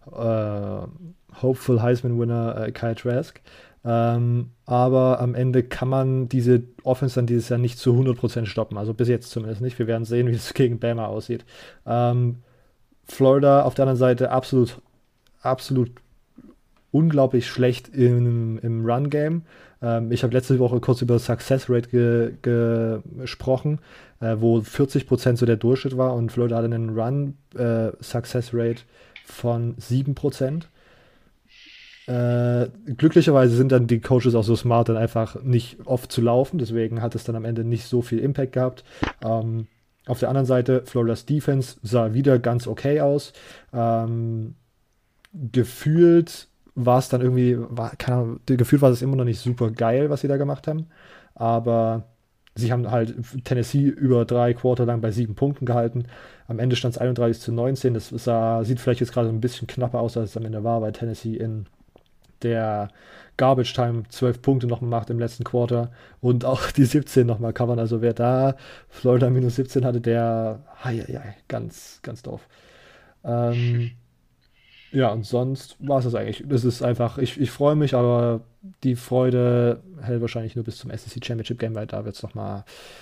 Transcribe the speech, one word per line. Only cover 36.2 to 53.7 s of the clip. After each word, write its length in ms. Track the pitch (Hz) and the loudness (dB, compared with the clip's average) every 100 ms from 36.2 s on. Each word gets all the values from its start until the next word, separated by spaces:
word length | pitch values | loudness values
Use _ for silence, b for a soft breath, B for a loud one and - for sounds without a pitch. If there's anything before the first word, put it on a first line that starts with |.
laufen, 380 | 117 123 135 180 | 2 4 2 -2
deswegen 420 | 113 113 113 113 | -2 -2 -2 -2
hat 140 | 117 | -4
es 100 | 117 | -6
dann 120 | - 117 | -6 -6
am 80 | |
Ende 200 | 113 113 | -4 -4
nicht 220 | 117 117 - | -2 -2 -2
so 160 | 123 | -2
viel 160 | 120 113 | 0 -2
Impact 340 | 135 143 131 | -2 -2 -2
gehabt. 320 | 127 127 127 - B B B | 0 -2 -4 -14 B B B
Ähm, 420 | 113 113 113 113 113 _ _ _ - | -4 -2 -2 -4 -8 _ _ _ -8
auf 120 | 123 | -2
der 100 | 117 | 0
anderen 180 | 135 131 | 0 2
Seite, 380 | 127 123 127 | 2 2 0
Floridas 420 | - 127 113 117 - | 0 -2 0 -2 -2
Defense 520 | 147 143 135 123 - | -2 0 0 -2 -8
sah 300 | 107 120 110 | -2 0 2
wieder 280 | 113 139 127 | 2 4 4
ganz 260 | 120 120 120 | 2 -2 -2
okay 340 | 110 139 151 | -4 0 2
aus. 320 | 143 143 - B B B B | 2 0 -4 B B B B
Ähm, 840 | 120 117 113 113 117 113 113 110 - _ _ _ _ _ _ _ | -2 0 0 0 -4 -4 -4 -8 -12 _ _ _ _ _ _ _
gefühlt 1160 | 180 123 127 113 - 151 160 170 170 165 - - _ _ | -12 -4 0 -2 -2 0 6 8 6 4 -4 -20 _ _
war 240 | - 120 123 | -4 2 2
es 100 | 131 | 2
dann 120 | 127 | 0
irgendwie, 360 | 127 127 123 120 | 2 2 2 2
war, 380 | 117 117 113 - | -2 -6 -8 -6
keine 200 | - 123 | -2 0
Ahnung, 240 | 117 120 - | 0 -4 0
gefühlt 360 | 127 117 147 | 2 4 6
war 80 | 139 | 6
es 120 | 120 | 4
immer 120 | 131 | 0
noch 100 | 135 | 0
nicht 140 | 120 110 | 0 -2
super 320 | 123 120 113 | -2 -2 -2
geil, 400 | 113 113 123 147 | 0 0 2 0
was 120 | 143 | -2
sie 60 | 139 | -2
da 100 | 139 | -2
gemacht 280 | 143 143 - | -2 -4 -6
haben, 240 | 156 160 B B B B | -6 -8 B B B B
aber 760 | - 113 117 117 117 113 113 - _ _ _ _ | -4 0 0 2 0 0 -2 -8 _ _ _ _
sie 180 | - 117 | -6 -2
haben 180 | 123 110 | -2 0
halt 240 | 120 113 120 120 131 | 0 -2 -4 -10 -10
Tennessee 400 | - 123 117 | -4 -2 0